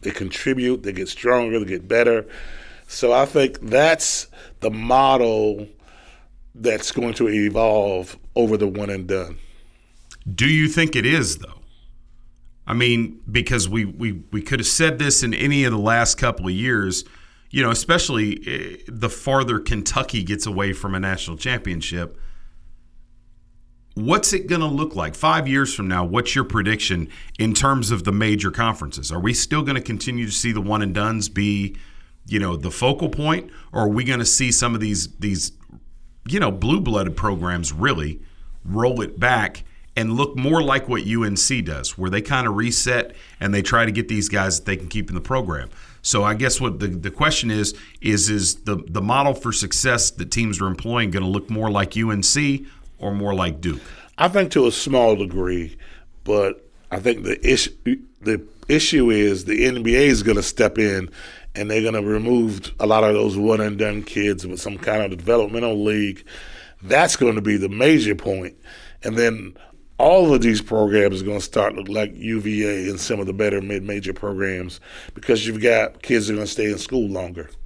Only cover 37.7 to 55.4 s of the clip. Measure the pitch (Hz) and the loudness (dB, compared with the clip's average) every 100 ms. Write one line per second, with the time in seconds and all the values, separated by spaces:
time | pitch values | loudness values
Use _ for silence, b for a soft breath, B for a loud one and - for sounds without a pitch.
37.7 | 73 123 101 73 - b b b b - | 0 0 0 -2 -6 b b b b -6
38.7 | 101 123 120 101 - 123 120 104 - - | 0 2 0 -4 -2 2 2 0 -6 -16
39.7 | b b - 113 113 143 139 131 160 143 | b b -4 0 0 0 0 0 2 2
40.7 | 135 131 120 92 113 110 98 - 131 82 | 0 0 -4 -2 0 0 0 0 0 -4
41.7 | 76 64 - 92 98 104 135 120 101 117 | -6 -8 -4 -2 -2 0 0 2 2 2
42.7 | 117 - 123 - B B B 98 101 95 | 0 0 0 -2 B B B 0 0 2
43.7 | 117 113 104 110 107 104 101 95 82 - | 2 2 0 -2 -2 0 0 0 -2 -2
44.7 | 95 85 - 95 90 - 131 101 76 64 | -4 -4 -6 -4 -4 -2 -2 -2 -6 -8
45.7 | b b b - 110 104 107 127 - 127 | b b b -2 2 2 2 0 0 -2
46.7 | 85 101 90 90 - 151 151 117 107 101 | -2 -4 -4 -8 0 0 2 0 0 -2
47.7 | - B B - 104 104 104 92 - 107 | -4 B B 0 2 2 0 0 -2 -4
48.7 | 98 78 85 98 127 143 135 120 - 98 | -4 -4 -4 0 2 2 0 -4 -4 -2
49.7 | - 131 120 - - 82 - 113 90 95 | -2 0 2 0 -2 -6 -2 -2 -2 -4
50.7 | 90 113 120 110 92 92 98 95 110 110 | -4 -4 -2 0 0 0 -2 -2 -4 0
51.7 | 101 95 110 113 104 92 - 147 139 B | 0 0 0 0 0 2 2 0 -2 B
52.7 | B B - 104 101 101 95 87 78 85 | B B -10 -6 -4 -2 0 -2 -2 -4
53.7 | 71 B B B - 165 196 190 156 123 | -6 B B B 0 2 2 2 4 4
54.7 | 110 - 135 117 104 95 90 | 2 0 4 6 4 0 -2